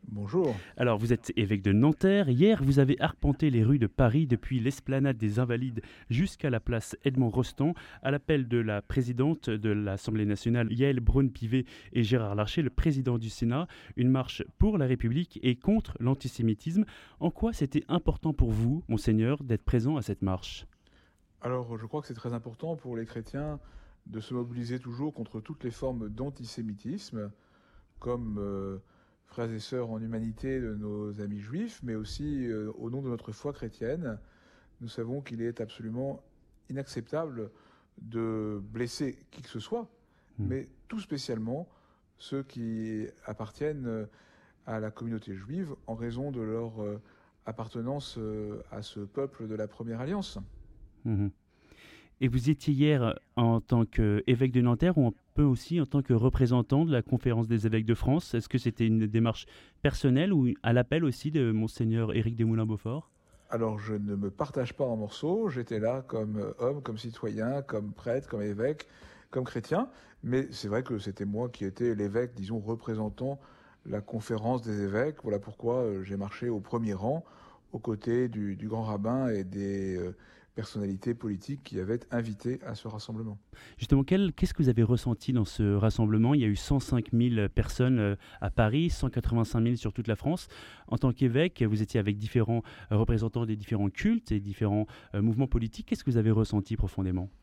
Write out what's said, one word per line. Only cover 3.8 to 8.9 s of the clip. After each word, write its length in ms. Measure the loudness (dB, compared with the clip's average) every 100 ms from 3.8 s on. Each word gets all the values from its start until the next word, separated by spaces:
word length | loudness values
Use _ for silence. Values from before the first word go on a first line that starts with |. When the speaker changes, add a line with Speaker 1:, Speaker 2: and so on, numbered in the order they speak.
| 4
Speaker 2:
Paris, 400 | 4 6 6 4
depuis 320 | 2 0 0
l'esplanade 580 | 0 -2 -2 0 2 2
des 220 | 0 0
Invalides 440 | 0 0 -2 -6 -10 -20 -2
jusqu'à 400 | 0 0 0 -2
la 80 | -2
place 380 | 0 -2 -4 -2
Edmond 240 | 0 4 2
Rostand, 460 | 2 0 2 0 0 -8 -8
à 80 | -2
l'appel 380 | -2 2 0 2
de 100 | 2
la 240 | 2 -2
présidente 680 | -2